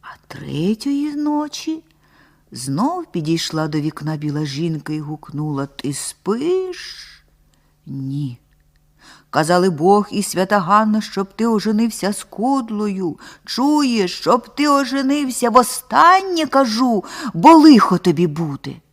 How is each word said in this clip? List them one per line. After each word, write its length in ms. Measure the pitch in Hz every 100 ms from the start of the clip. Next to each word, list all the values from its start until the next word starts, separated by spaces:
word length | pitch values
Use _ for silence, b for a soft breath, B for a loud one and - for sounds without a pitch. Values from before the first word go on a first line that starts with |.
А 80 | - - _
третьої 880 | - 143 139 175 220 285 285 294 285
ночі 680 | 294 294 294 - - 320 _ b b b b b b
знов 600 | 120 131 139 254 359 330
підійшла 560 | 180 151 165 - 160 156
до 120 | 156
вікна 360 | 151 - 147 156
біла 280 | 147 147
жінка 480 | 151 135 170 156 143
і 80 | 151
гукнула: 680 | 147 151 - 147 151 143 139
"Ти 280 | - 139
спиш?" 1120 | 139 - - - 226 302 370 370 349 - - - - _ _ _ _ _ _ -
"Ні. 520 | 135 135 139 143 123 _ _ _ _ _ _ b b b
Казали 400 | 139 156 180 185
Бог 380 | 156 185 208 196
і 120 | 202
свята 360 | 196 170 190 208
Ганна, 420 | 160 208 214 214
щоб 320 | 214 - 196
ти 140 | - 226
оженився 680 | 220 208 214 233 - 185
з 120 | 208
Кудлою. 920 | - - 240 269 226 208 208 190 180 - B B
Чуєш, 680 | - - 277 302 277 233 180
щоб 420 | - - 247 -
ти 140 | - 294
оженився, 840 | 277 262 269 262 294 277 233 240
востаннє 960 | 226 233 - - 254 330 381 392 349 294
кажу, 580 | 277 262 214 254 220 - B 294
бо 200 | 165 202
лихо 440 | 330 311 254 185 180
тобі 280 | - 160 175
буде". 500 | 147 165 135 143 135 _